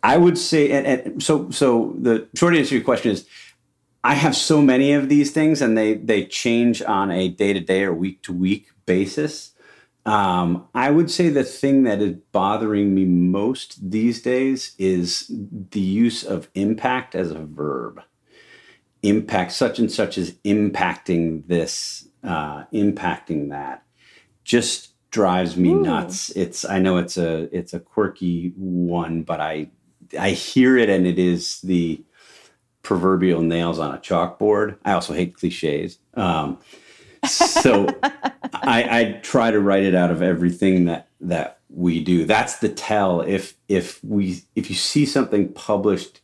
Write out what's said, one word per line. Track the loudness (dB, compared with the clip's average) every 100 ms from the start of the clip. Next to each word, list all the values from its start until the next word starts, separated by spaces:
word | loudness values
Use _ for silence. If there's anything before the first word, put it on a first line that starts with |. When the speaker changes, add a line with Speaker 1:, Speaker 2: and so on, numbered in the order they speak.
Speaker 1:
I | 4 6
would | 6 4
say, | 0 2 2
and, | 2 0
and | -2 -2 -8
so, | 0 0 0
so | 0 2 4 0 -2
the | 0 0 -2
short | 0 4 4
answer | 2
to | 0
your |
question | 0 0 0
is, | -2 -6 -20 -20 _ _ _ _ _
I | 0
have | 2 2
so | 0 2 4
many | 6 4 4
of | 2 4
these | 2 2
things, | 2 0 2
and | 2 2
they, | 2
they | -2 0 -2
change | 0 -4 0 2 2 0
on | -2 -2 -2
a | -2 -2
day-to-day | 0 0 0 0 0
or | 0
week-to-week | -2 -4 -6 -10 -2 0 -2 _ _ -2
basis. | 0 0 -2 -4 -6 -18 _ -20 -20 _ _ 0
Um, | 2 2 2 0 -2 -4
I | -2 2
would | 2 2
say | 0 0
the | 2
thing | -2 -2 2 4
that | 4 2
is | -2 -4 _
bothering | -2 0 0 0 0 2
me | 2
most | 4 4 2 2 -2 -4 -10 -14 -6
these | 0 0 0
days | -2 0 0 -2 -6 _
is | 0 0 -2 -6 -8
the | -12 -10 -12 -8 -2
use | 0 2 2 0
of | -6 -8 -6
impact | -2 -2 0 0 -2 -4
as | -6 -6
a | -6
verb. | -12 -8 -6 -6 -8 -16 -20 _ _ _ _ -20 _ _ _ _
Impact, | 2 2 2 -4 -2
such | 0 -2 0
and | -2
such | 0 -4 -2
is | -8 -6
impacting | 0 2 2 0 -4 -4 -2 0 0 -4 -2
this, | -2 -2 -6 -10 -14 -20 _
uh, | -6 -6 -6 -10 -8
impacting | 0 0 0 -4 -6 -6 -6 -6
that. | -10 -12 -14 _ _ _ _ _ _
Just | 0 0 0 -8 -12 _ _
drives | 0 2 2 0 2
me | 4
Speaker 2:
Ooh. | 4
Speaker 1:
nuts. | 2 -2 -4 -10 -8
It's, | -4 -6 -6 -4
I | 0
know | 2 0
it's | -2 -4
a, | -2 -2 -6 -8
it's | -8
a | -12
quirky | -8 -4 -4 -2 -4 -4 -6 -8
one, | -6 -4 -2 -2 -4 -6
but | -6 -6
I, | -4 -6 -10 _ _ _ -14 -6
I | -4
hear | -4 -2 4 6 6
it, | 4
and | 4 2
it | 2
is | 2 0 -4 -10
the | -2 0 0 -4 -12 _ -20 -20 _ _ _ _
proverbial | -2 0 2 2 2 2
nails | 0 0 -2 -2
on | -6
a | -8
chalkboard. | -2 -2 -2 0 2 2 0 -4
I | -2
also | -2 -2
hate | -4 -4
cliches. | -2 -6 -4 -4 -4 -6 -14 _
Um, | -4 -2 0 -4 -8 _ -20 -20 -20 -20 -8 -6
so | 0 2 4 4 4 2 -2
Speaker 2:
<laughs> | -4 -4 -8 -8 -12
Speaker 1:
I, | -4 0 2 2 2
I | 0 -2
try | -2 2 4
to | 2
write | 4 4
it | 4
out | 4 2
of | 2
everything | 0 2 0 2 2 4 2
that, | 0 -10 _
that | -6 -4 -6 -12 _
we | -2 0 0
do. | 0 0 2
That's | 2 0 -2
the | -4
tell. | -4 -2 0 2 0
If, | -2 -4 -6 -18 _
if | -2 -2 -14
we, | -4 -2 -2 -4 _
if | -8 -6
you | -6
see | -2 0 2
something | 0 0 0 -2
published | -6 -4 0 2 0 -4 _